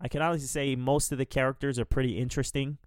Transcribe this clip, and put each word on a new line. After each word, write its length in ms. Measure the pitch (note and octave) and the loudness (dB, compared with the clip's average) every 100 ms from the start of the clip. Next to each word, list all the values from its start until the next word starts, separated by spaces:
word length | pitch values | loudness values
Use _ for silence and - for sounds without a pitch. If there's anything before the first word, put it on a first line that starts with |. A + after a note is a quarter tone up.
I 80 | A#2+ | -4
can 140 | D3 | 0
honestly 240 | E3 E3 C3 | 0 0 -2
say 300 | D3+ C#3 B2+ | -2 0 0
most 360 | B2+ D3 - | 2 2 2
of 60 | C3+ | -2
the 60 | |
characters 540 | B2+ C#3 C3 C3+ C#3 A#2+ | -2 0 0 0 -2 0
are 60 | |
pretty 340 | A2+ C3+ B2+ F#2+ | 0 2 2 0
interesting. 600 | B2 - C3 C#3+ C#3 D3 | -2 -2 -2 -2 -2 -6